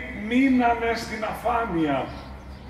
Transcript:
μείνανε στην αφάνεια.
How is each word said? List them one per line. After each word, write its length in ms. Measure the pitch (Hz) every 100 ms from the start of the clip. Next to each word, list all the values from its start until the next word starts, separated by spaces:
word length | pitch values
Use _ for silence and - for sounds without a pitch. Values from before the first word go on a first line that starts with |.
| - 196 208
μείνανε 640 | 247 269 254 240 233 233 226
στην 280 | - 220
αφάνεια. 800 | 214 - 220 233 226 165 156 131 127 - - - - - -